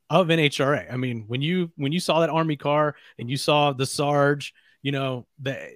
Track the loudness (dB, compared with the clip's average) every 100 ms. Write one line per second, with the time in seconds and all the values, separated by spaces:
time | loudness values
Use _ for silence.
0 | 0 2 4 4 2 2 0 0 -2 -6
1 | -4 -6 -6 -4 -2 -2 -2 -4 -2 -2
2 | 0 2 2 2 0 -2 0 2 0 -2
3 | -14 -12 -6 -2 2 4 2 0 -4 -2
4 | 0 4 4 2 -4 -16 _ _ -4 -4
5 | -4 -6 -10 -10 -8 -8 -10